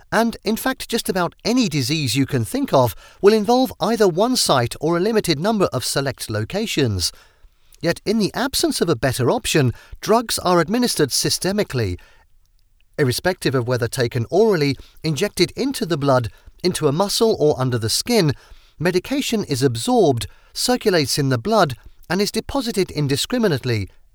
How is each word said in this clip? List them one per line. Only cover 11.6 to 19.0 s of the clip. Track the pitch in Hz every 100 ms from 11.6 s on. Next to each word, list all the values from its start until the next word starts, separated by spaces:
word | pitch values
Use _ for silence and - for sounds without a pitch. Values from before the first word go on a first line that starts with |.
| 190 131 104 87 - _ _ _ _ _ _ _ _ -
Irrespective | 135 120 180 185 160 131
of | 117
whether | 123 117
taken | - 117 123 113
orally, | 170 226 180 143 131 - -
injected | 160 143 202 - 170
into | - 254 - 180
the | 165
blood, | 139 127 113 - - -
into | 180 - 151
a |
muscle | 147 196 - 226 -
or | 151 131
under | 131 120
the | 110
skin, | - - 233 156 123 - - _ -
medication | 156 180